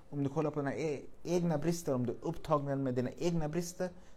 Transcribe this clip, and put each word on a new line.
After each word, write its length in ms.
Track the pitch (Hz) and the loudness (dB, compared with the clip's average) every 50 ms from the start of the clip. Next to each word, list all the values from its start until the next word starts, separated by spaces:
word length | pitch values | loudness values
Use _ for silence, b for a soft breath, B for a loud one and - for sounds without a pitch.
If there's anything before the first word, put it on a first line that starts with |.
| B B | B B
om 120 | - 147 | -2 0
du 60 | 143 135 | 0 2
kollar 220 | 139 160 151 151 | 2 2 0 2
på 100 | 143 151 | 0 0
dina 140 | 139 139 120 | -2 -2 0
e-, 280 | 110 151 160 143 120 - - - - | 0 0 0 -2 -4 -6 -10 -12 -8
egna 360 | - - 175 180 170 170 156 143 | -2 0 2 2 4 4 2 2
brister, 360 | 139 165 170 170 - - 127 | 2 2 0 0 2 2 2
om 120 | 127 123 | 2 2
du 60 | 117 | 0
är 120 | 110 - - | 0 -2 -2
upptagen 580 | 165 165 - - - 156 143 139 139 139 139 | -4 -4 -4 0 2 2 2 4 2 0 0
med 120 | 135 131 123 | 0 2 2
dina 160 | 127 123 123 | 2 0 0
egna 380 | 127 131 151 175 170 165 151 147 | 0 -2 0 2 2 2 2 0
brister, 420 | 156 175 175 175 - - 185 180 175 B B B B | 0 -2 -2 -2 -4 -4 -6 -6 -6 B B B B